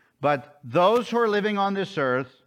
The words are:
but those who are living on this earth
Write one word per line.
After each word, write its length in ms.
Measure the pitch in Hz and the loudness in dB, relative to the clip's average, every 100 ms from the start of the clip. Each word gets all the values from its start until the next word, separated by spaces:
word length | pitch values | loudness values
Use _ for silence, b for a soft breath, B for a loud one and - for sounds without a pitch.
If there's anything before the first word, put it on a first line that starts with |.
| b b | b b
but 380 | 147 143 - - | -2 -2 -4 -20
those 460 | 123 143 180 240 226 | -4 2 4 4 0
who 80 | 233 | 0
are 100 | 233 | 0
living 300 | 208 208 202 | 0 0 -2
on 160 | 196 | -2
this 240 | 196 190 156 | -2 -4 -2
earth 360 | 131 127 135 _ | 0 0 -4 _